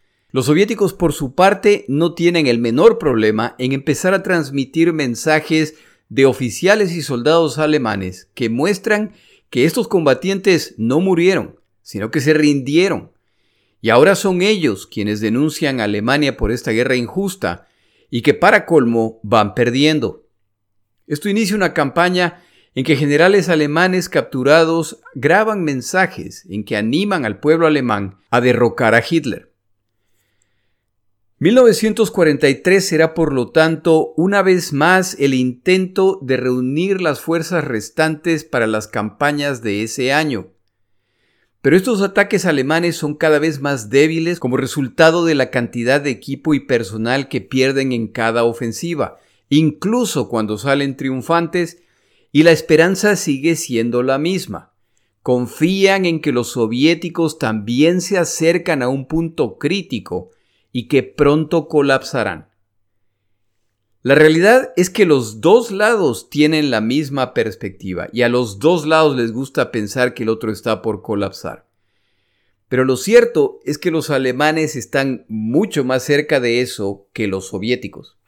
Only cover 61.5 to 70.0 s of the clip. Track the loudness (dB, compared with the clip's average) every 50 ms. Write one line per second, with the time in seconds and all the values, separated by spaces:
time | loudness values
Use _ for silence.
61.5 | -2 -2 -2 0 0 0 2 2 0 0 -2 -4 -6 -4 -4 -4 -6 -10 -14 _
62.5 | _ _ _ _ _ _ _ _ _ _ _ _ _ _ _ _ _ _ _ _
63.5 | _ _ _ _ _ _ _ _ _ _ 0 2 4 6 6 6 6 4 4 6
64.5 | 6 4 2 2 0 0 0 0 2 2 2 4 4 2 0 -4 -6 0 4 4
65.5 | 4 4 4 0 -2 -2 0 0 2 2 0 0 -2 -4 -8 _ 0 0 2 2
66.5 | 2 0 0 0 0 -2 -2 0 -2 -2 -2 -4 -4 -4 -4 -2 -2 -2 -4 -4
67.5 | -6 -8 -12 -12 -12 -12 -10 -8 -8 -8 -8 -6 -2 0 0 2 2 0 -2 -4
68.5 | -4 0 2 2 2 2 2 2 4 4 4 4 2 0 -2 -2 -4 -6 -8 -6
69.5 | -4 -4 -4 -2 -4 -6 -6 -4 -2 -2